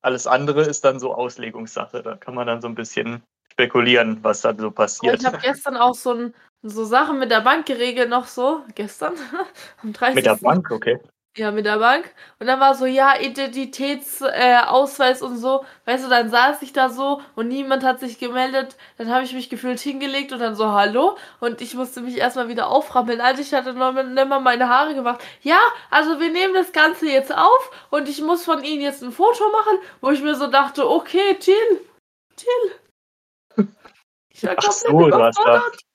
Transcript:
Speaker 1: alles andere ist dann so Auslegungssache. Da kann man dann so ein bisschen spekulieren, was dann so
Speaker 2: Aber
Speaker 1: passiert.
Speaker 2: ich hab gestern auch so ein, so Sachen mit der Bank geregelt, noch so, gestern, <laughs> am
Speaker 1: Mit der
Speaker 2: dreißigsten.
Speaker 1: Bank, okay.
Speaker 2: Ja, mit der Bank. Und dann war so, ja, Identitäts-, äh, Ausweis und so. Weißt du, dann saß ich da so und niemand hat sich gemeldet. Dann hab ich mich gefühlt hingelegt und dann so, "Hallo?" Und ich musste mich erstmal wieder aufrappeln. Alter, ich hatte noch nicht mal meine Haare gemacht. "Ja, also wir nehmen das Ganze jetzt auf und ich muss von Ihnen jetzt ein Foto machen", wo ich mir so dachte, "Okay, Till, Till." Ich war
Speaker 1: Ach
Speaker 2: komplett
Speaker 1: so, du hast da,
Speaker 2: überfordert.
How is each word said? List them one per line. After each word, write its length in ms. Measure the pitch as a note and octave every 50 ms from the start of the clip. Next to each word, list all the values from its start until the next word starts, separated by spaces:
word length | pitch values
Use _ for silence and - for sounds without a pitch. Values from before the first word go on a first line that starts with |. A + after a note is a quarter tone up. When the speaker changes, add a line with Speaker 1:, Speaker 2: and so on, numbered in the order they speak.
Speaker 1:
alles 240 | - C3 B2+ A#2+ -
andere 360 | - B2+ C3 C#3+ D3 C#3 D3
ist 220 | D#3 D3 C#3+ - -
dann 140 | C#3 C3 C3
so 160 | B2 C3 -
Auslegungssache. 880 | A#2 B2 B2 - - A#2+ A2+ A2 A2+ A2+ A2 - B2 B2 - - A#2+
Da 140 | - A2+ G#2+
kann 180 | - - - B2
man 120 | B2 A#2+
dann 140 | A#2 A#2 A#2
so 60 | A#2 A#2
ein 60 | A2+
bisschen 480 | A#2 A2+ - - - A2+ A#2 A#2 A#2 _ _ _ _ _ _
spekulieren, 720 | _ - B2 A#2+ - B2+ A#2+ B2 B2 A#2+ A2+ A2+ A2 A2
was 180 | - A2 G#2 -
dann 180 | - A#2 A2 G#2
so 100 | A2 G#2+
Speaker 2:
Aber 60 | -
Speaker 1:
passiert. 460 | - G#2+ G2+ - - - - - A#3
Speaker 2:
ich 60 | B3
hab 140 | B3+ B3+ B3+
gestern 340 | - C4 C#4 C#4 - C#4+ C4
auch 180 | A#3+ A#3+ B3 B3
so 180 | B3 - B3+ A#3+
ein, 200 | A#3 A#3+ A#3 - _ _ _ _ _
so 220 | - G#3+ G#3 A3 A3+
Sachen 340 | G#3 A#3 B3+ D#4 D#4 D4+ C4+
mit 120 | C4 A3
der 100 | A#3 A3
Bank 260 | A3 B3+ D4 E4 D#4
geregelt, 420 | - C4+ A#3 A#3+ B3 A#3+ B3+ B3 A#3
noch 180 | A#3+ B3+ B3
so, 360 | - - B3+ B3 C4+ E4 D#4 C4+ A3+ -
gestern, 400 | - G#3 G#3 - - D#4 D4+ F4+
<laughs> 680 | D#4+ C4+ A#3+ C#4+ F4 F#4+ - _ - - - _ _
am 100 | - G#3+ G#3+ - A#3+ B3 C4+
Speaker 1:
Mit 100 | A3 -
der 100 | B3 -
Speaker 2:
dreißigsten. 120 | - - -
Speaker 1:
Bank, 220 | D#3 F#3 - -
okay. 280 | A#2 A2 - A#2 B2 - - _ _ _ _ _ _
Speaker 2:
Ja, 160 | - A3 G#3+
mit 120 | G#3 G#3+ G#3
der 140 | G#3 G#3+ G#3+
Bank. 340 | A3 A#3+ C4+ D#4+ F4 - _ _ - - _ _
Und 80 | A3 B3
dann 100 | C4 C4
war 160 | C4+ C4+ C4+
so, 120 | C#4 B3+
ja, 280 | C4 C4 C4+ C4+ C#4 C4+
Identitäts-, 1040 | - - C4+ - C4+ C#4 C4 A#3 C4+ C4+ C4+ - - C4+ C#4 C#4+ C#4 - - - -
äh, 360 | C4+ C4+ - - B3 B3 B3 A#3+ -
Ausweis 560 | - - C4 C#4 C4+ C4+ - C4+ B3+ C4 C4
und 140 | - C4 B3
so. 280 | A#3 A3+ C4 C4+ C4+ C4+ - - _ _
Weißt 200 | - B3 C4 C4
du, 40 | B3
dann 180 | B3+ A#3+ A#3 A3
saß 320 | A#3 A#3+ B3 C#4 D4 D4
ich 100 | C#4+ C4+
da 160 | - C#4 C4 B3+
so 340 | A#3 B3+ C4+ C#4 C#4+ C#4 - - _
und 100 | A3 A3+
niemand 380 | A#3+ B3+ C#4 C#4 C4+ C4+ C4 C4
hat 160 | C4 B3+ B3+
sich 180 | C4 B3 A3+ -
gemeldet. 580 | B3+ A#3+ A#3+ B3+ B3+ C4 C4 C4+ C4 C4 - _ - - _ -
Dann 100 | A#3 A3+ A#3+
hab 80 | B3+
ich 100 | C4 B3+
mich 160 | B3+ B3+ B3 -
gefühlt 300 | B3+ A3 - B3+ B3 A#3+
hingelegt 540 | - C#4+ C4 C4+ C#4 C#4 C4+ C#4 C#4 C#4
und 80 | C4+ A#3
dann 160 | A#3+ A3+ G#3+
so, 160 | G3+ A3 G#3+
"Hallo?" 440 | G#3 G3+ G3+ G#3 G#3+ B3 D4+ F#4+ G4+ - - - - _
Und 220 | A#3 A#3+ A3+ -
ich 140 | - A3+ -
musste 240 | B3 C4 B3+ - B3
mich 180 | A#3+ B3+ B3 -
erstmal 300 | A#3+ B3+ B3+ C4 A#3+ A#3
wieder 180 | A#3+ A#3 -
aufrappeln. 540 | - - D4 D4 - - B3+ A#3+ A3+ A#3+ A#3
Alter, 200 | A#3+ B3+ C4+ C4
ich 120 | C#4+ C#4 D4
hatte 200 | C4+ B3 B3+ B3
noch 180 | B3+ C4 C4
nicht 340 | B3+ C4+ C4+ B3+ B3+ C4+ C4+ C4+
mal 120 | C#4 C#4
meine 280 | C4 B3+ A#3+ A#3+ B3+ A#3+
Haare 240 | B3 C4 D4+ D#4 D4+
gemacht. 260 | C4+ A#3+ A#3+ A#3+ B3 - - - _
"Ja, 180 | _ C#4 E4 F#4+ A#4 A#4+ A#4+ - - _
also 280 | - D4+ D#4 D#4 E4 C#4
wir 140 | E4 E4+
nehmen 200 | D#4+ F4 F#4+ F#4+
das 200 | F#4 F#4+ F4+ F#4
Ganze 340 | - D#4 D#4 D#4 - - D#4+ D4+
jetzt 240 | C4+ C4+ C4+ -
auf 380 | - - E4 G4 A#4+ C5 - - - - - _
und 180 | - D4+ C#4+ C#4+
ich 120 | C#4 D4
muss 240 | D4+ D#4+ F4 E4+ -
von 200 | E4+ D#4+ C#4+ C4
Ihnen 180 | D4 D#4 C#4+
jetzt 220 | C#4+ C#4+ C#4 - B3
ein 80 | B3
Foto 320 | - - F#4 A#4 A#4+ - G#4 G#4+
machen", 260 | G#4 A4 G#4 G#4+ G4+ F#4+ - - - _
wo 100 | - C4
ich 100 | D4+ C4+
mir 120 | C#4+ D4+ D4+
so 140 | B3+ C#4+ C4
dachte, 420 | B3 C4+ C#4+ C4 - C#4+ C4+ -
"Okay, 460 | C#4+ E4+ - - - F#4 G4 G4+ F#4+ G4
Till, 420 | - F4+ F#4+ G#4+ A#4 A#4 F#4 - - _ _ _ _ _ _ _ _ _ _
Till." 1300 | - - A#4+ B4 B4 A#4 F#4 - _ _ _ _ _ _ _ _ _ _ _ _ _ _ _ _ - G3+ G3+ _ _ _ - _ _ _ _ _ _ _ _ _
Ich 80 | - -
war 120 | - -
Speaker 1:
Ach 60 | -
Speaker 2:
komplett 280 | - G4+ G4+ - A#4 -
Speaker 1:
so, 200 | D3 E3 E3 D3+
du 120 | C3+ A#2+
hast 160 | A2+ A#2 A2+ -
da, 40 | - -
Speaker 2:
überfordert. 280 | A#2 A#2+ - A#4+ - - _ _